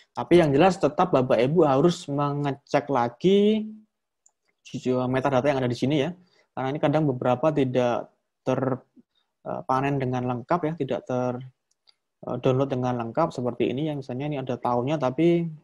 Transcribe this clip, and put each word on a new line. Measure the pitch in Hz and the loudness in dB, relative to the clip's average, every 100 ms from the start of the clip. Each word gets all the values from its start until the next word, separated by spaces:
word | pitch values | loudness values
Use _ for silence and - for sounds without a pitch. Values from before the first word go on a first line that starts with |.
| _ | _
Tapi | - 120 175 | -8 4 4
yang | 156 | 6
jelas | 139 185 | 6 4
tetap | 180 143 - 180 | 4 0 0 2
Bapak | 139 127 113 | 2 2 2
Ibu | 127 170 151 | 2 4 4
harus | 135 175 170 - | 4 2 0 -4
mengecek | 143 143 143 143 131 - 147 131 | -4 -2 -2 -4 -6 -2 -2 0
lagi | 135 120 - 180 202 208 214 214 214 - _ _ _ _ _ _ _ - - 127 127 127 | 0 0 0 2 4 4 2 -2 -12 -20 _ _ _ _ _ _ _ -14 -8 -2 -2 0
metadata | 131 139 131 139 | 0 0 2 2
yang | 135 | 0
ada | 123 | -2
di | 120 | -2
sini | 131 151 | 0 0
ya. | 147 175 _ _ _ | 0 -6 _ _ _
Karena | - 131 | -8 -6
ini | 151 | -2
kadang | 151 151 151 | 0 2 0
beberapa | 127 127 120 156 | 0 0 2 0
tidak | 147 131 127 123 113 - _ _ _ | 0 0 2 0 0 -6 _ _ _
ter, | - 127 131 127 - _ _ _ _ _ - | -4 -2 -2 -4 -8 _ _ _ _ _ -12
eh, | 123 | -8
panen | - 131 139 139 | -4 -2 0 -2
dengan | 127 127 123 | -2 -4 -4
lengkap | 123 117 175 156 | -6 -4 -2 -2
ya, | 165 | -4
tidak | 131 113 - | -4 -6 -4
ter, | 127 127 123 131 - _ _ _ _ _ _ - | -4 -2 -4 -10 -20 _ _ _ _ _ _ -8
eh, | 123 | -2
download | 135 127 139 | 0 2 0
dengan | 127 127 123 | -2 -2 -4
lengkap | 113 131 160 | -4 -2 -2
seperti | - 120 113 113 | -2 -6 -2 -2
ini | 123 156 | -2 -4
yang | 143 | -6
misalnya | 131 123 147 | -8 -8 -6
ini | 143 | -6
ada | 131 123 | -6 -4
tahunnya | 123 120 123 156 | -2 0 0 -2
tapi | 127 127 165 170 170 151 | -2 2 2 2 -2 -8